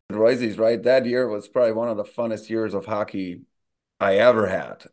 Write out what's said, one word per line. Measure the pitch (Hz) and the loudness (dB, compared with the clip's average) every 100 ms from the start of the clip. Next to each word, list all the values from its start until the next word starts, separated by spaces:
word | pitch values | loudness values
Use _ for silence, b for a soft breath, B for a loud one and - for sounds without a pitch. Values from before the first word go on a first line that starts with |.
| - | -8
Roisey's | 104 113 127 117 95 | 0 2 2 -2 0
right. | 113 117 | 0 2
That | 120 131 120 | 2 2 2
year | 123 120 | -2 -2
was | 104 - | -4 -4
probably | 131 117 | 0 0
one | 110 117 | 0 -4
of | 104 | -6
the | |
funnest | 98 - 117 107 110 | -8 -6 -6 -6 -6
years | 113 107 | -4 -4
of | 98 104 | -4 -4
hockey | 104 104 98 90 - - _ _ _ _ - | -4 -4 -6 -8 -10 -18 _ _ _ _ -4
I | 98 98 | 0 4
ever | 123 110 95 | 6 4 2
had, | 92 62 - - | -2 -6 -14 -10